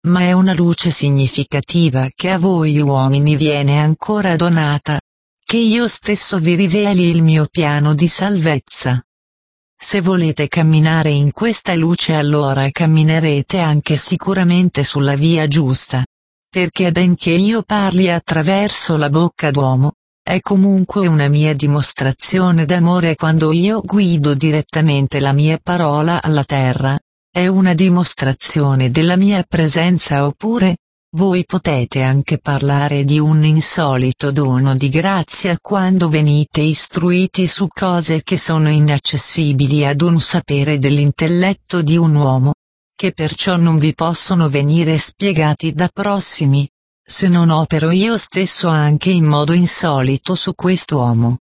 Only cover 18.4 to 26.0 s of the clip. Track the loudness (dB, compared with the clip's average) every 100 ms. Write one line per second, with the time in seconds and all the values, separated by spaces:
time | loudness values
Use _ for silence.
18.4 | 0 0 -2 -4 -2 -2 0 0 0 -2
19.4 | -2 0 0 0 0 -4 _ _ -6 -6
20.4 | 0 2 2 2 0 0 0 2 2 2
21.4 | 0 0 0 0 -2 -4 -4 -4 -2 0
22.4 | 2 2 2 2 2 2 0 -2 0 0
23.4 | 2 0 0 -2 -2 0 2 2 0 0
24.4 | 0 0 -2 0 0 2 0 -2 0 2
25.4 | 0 0 -2 -2 0 0